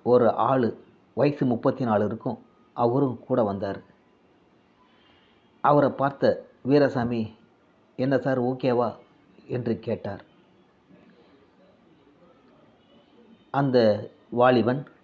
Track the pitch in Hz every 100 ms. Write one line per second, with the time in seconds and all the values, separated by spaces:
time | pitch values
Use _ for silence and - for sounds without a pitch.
0 | 113 123 113 - 113 135 110 - - _
1 | _ - 143 147 131 117 90 - 120 104
2 | 104 110 127 107 _ _ _ - 120 131
3 | 170 139 - 127 107 98 98 95 - _
4 | _ _ _ _ _ _ _ _ _ _
5 | _ _ _ _ _ _ 139 147 139 -
6 | 139 - 117 - - _ 123 143 135 131
7 | 117 117 107 - _ _ _ _ _ -
8 | 131 135 139 131 123 127 131 120 117 -
9 | - _ _ _ - 127 117 110 - 110
10 | 104 98 - _ _ _ _ _ _ -
11 | _ _ _ _ _ _ 185 180 170 151
12 | 147 147 170 139 131 _ _ _ _ _
13 | _ _ - - _ 139 139 123 110 104
14 | - - _ 117 127 120 110 135 143 _